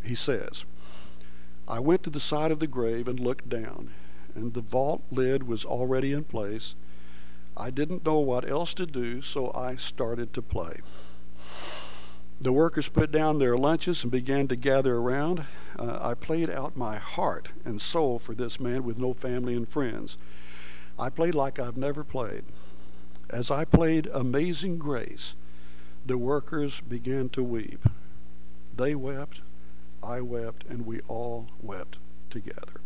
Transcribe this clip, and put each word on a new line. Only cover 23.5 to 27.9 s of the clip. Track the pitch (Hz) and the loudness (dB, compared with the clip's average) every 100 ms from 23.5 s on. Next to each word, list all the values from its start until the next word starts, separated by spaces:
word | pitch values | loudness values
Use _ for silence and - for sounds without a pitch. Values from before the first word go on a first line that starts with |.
I | 143 160 | 0 4
played | - 160 160 151 | 6 6 4 2
Amazing | 135 131 135 175 160 190 170 | 0 2 2 2 0 0 0
Grace, | 147 131 - - - - - - - - - - 123 | 0 0 0 0 -2 -2 -2 -2 -2 -2 -2 -2 0
the | 127 | 0
workers | 120 147 - 160 143 - | 2 0 0 0 0 0
began | 90 120 120 135 127 | 0 0 0 0 0
to | 131 | 0
weep. | 123 117 104 - - | 2 0 0 2 2